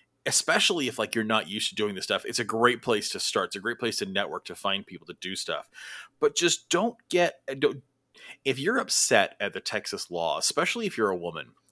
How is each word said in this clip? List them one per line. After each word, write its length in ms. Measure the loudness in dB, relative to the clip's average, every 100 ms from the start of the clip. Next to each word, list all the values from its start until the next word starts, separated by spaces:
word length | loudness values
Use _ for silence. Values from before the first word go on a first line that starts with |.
| _ _
especially 600 | -2 0 4 4 4 2 0
if, 120 | 0
like, 160 | 0
you're 100 | 0
not 240 | 2 2 0
used 200 | -4 -4
to 40 |
doing 200 | -2 -2
this 100 | -2
stuff. 200 | -2 -2
It's 140 | 0 -4
a 60 |
great 360 | -2 4 4 4
place 260 | 2 0 0
to 100 | -4
start. 260 | 0 0 0
It's 80 | -2
a 40 |
great 180 | -6 -2
place 180 | -2 -2
to 100 | -2
network, 380 | -2 -2 -6 -10
to 80 |
find 320 | -6 -4 -4 -6
people 200 | -14 -16
to 80 | -12
do 140 | -8
stuff. 340 | -6 -4 -6 -8 -16 -16 -16 -18 _
But 160 | 0 2
just 320 | 2 0 0
don't 280 | 0 0 -4 -2
get, 320 | 2 2 0 -10 0
don't, 240 | 0 0 -10 _ _ -20 -20 -4
if 140 | -2 0
you're 200 | 0 0
upset 560 | 0 0 4 6 4 0
at 120 | -6
the 80 | -4
Texas 500 | -6 -6 -6 -8 -6
law, 280 | -2 -2 0
especially 480 | 0 0 0 -2 -4
if 100 | 0
you're 140 | 0
a 60 | 0
woman, 320 | -4 -6 -10 _ _